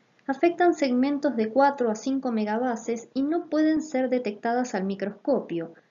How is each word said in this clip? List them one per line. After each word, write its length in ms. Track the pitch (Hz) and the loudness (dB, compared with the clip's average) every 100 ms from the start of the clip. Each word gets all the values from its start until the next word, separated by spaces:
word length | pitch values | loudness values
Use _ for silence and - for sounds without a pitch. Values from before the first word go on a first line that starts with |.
| _ _ - | _ _ -8
afectan 460 | 269 339 339 349 | 0 0 4 2
segmentos 600 | 339 277 247 269 285 294 | 4 2 2 2 0 0
de 140 | 226 214 | 0 0
cuatro 420 | 254 277 277 240 | 4 4 4 -2
a 60 | 214 | -2
cinco 340 | 269 269 262 | -2 -2 -2
megabases 800 | 226 208 220 247 220 - 233 - | -2 -2 -2 -2 -4 -4 -6 -6
y 80 | 262 | -4
no 240 | 285 339 349 | -2 -2 0
pueden 360 | 302 311 311 | 2 2 2
ser 260 | - 262 254 | 0 -2 0
detectadas 680 | 254 226 202 233 247 247 196 | 0 -2 -4 -2 -2 -2 -2
al 80 | |
microscopio, 920 | 190 196 196 202 - 226 - 170 165 - _ | -2 -4 -6 -6 0 0 0 -6 -6 -12 _